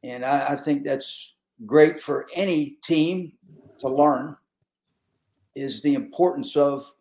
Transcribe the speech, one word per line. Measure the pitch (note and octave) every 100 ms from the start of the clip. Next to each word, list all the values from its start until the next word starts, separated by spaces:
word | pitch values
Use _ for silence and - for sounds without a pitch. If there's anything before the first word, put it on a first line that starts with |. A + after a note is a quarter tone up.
And | B2 B2
I, | B2+ C#3+ C#3
I | C#3+
think | - C#3+ D3
that's | C3+ - - - _ _ _ A2
great | D3 D3+ -
for | - C#3 -
any | - G3 D#3+ D3 -
team | - D#3+ D#3+ F#3 E3 - _ - - _
to | C3+
learn, | C3+ D3 C3 C#3+ D3 _ _ _ _ _ _ _ _ _ _ _ -
is | C#3 A#2+
the | D3+ C#3
importance | - - F3+ F3 - D3
of | C#3+ C#3 - -